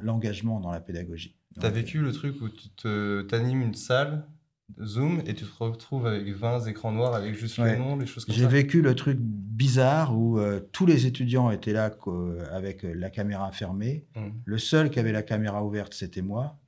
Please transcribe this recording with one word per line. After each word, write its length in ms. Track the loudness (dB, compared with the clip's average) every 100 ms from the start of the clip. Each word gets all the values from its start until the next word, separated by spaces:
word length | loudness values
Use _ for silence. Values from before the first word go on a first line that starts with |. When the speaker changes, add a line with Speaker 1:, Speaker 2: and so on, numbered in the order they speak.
Speaker 1:
l'engagement 580 | -2 -2 -2 -2 -2 -2
dans 100 | -4
la 80 | -8
pédagogie. 560 | -8 -8 -8 -10 -14 _ _ -4
Speaker 2:
T'as 100 | -2
Speaker 1:
Donc, 80 | -2
Speaker 2:
vécu 240 | -2 -2
le 120 | -2
truc 280 | -2 -6 -6
où 60 | -8
tu 200 | -10 -18
te, 520 | -10 -4 -2 -2 -2
t'animes 400 | -2 0 0 0
une 120 | 0
salle 500 | -2 0 0 0 -4 -8 -16 _ _ -20 -14
Zoom 380 | -6 -2 0 0 -2
et 80 |
tu 100 | -6
te 180 | -8 -6
retrouves 460 | -6 -6 -6 -4 -2
avec 200 | -2 -4
vingt 240 | -4 -2 -2 -4
écrans 240 | -6 -4
noirs 240 | 0 0
avec 220 | 0 -4 -6
juste 220 | -6 2
Speaker 1:
Ouais. 160 | 2
Speaker 2:
les 40 | 4
noms, 180 | 0 -2
les 80 |
choses 200 | -4 -6
comme 100 | -2
Speaker 1:
J'ai 80 | 4
Speaker 2:
ça. 60 | 6
Speaker 1:
vécu 340 | 6 6 6
le 140 | 6 4
truc 200 | 2 0
bizarre 1000 | 0 -4 -4 0 4 6 6 6 4 4
où, 220 | 4 4
euh, 180 | 2 0 -4
tous 140 | 2 6
les 200 | 6 6
étudiants 460 | 2 2 4 4
étaient 200 | 2 0
là, 160 | 0 0
quoi, 460 | -2 -6 -4 -2 -4 -6
avec, 340 | -6 -8 -8
euh, 80 | -8
la 160 | -6 -6
caméra 440 | -4 -4 -2 -4
fermée. 540 | -6 -6 -4 -4 -4 -8 -10
Speaker 2:
Mhm. 160 | -10 -8
Speaker 1:
Le 140 | -4 -2
seul 320 | 2 4 4
qui 80 | 2
avait 140 | 0
la 100 | 0
caméra 420 | 0 -2 0 -2
ouverte, 300 | -2 -4 -6
c'était 260 | -8 -10 -6
moi. 380 | -4 -4 -6 -8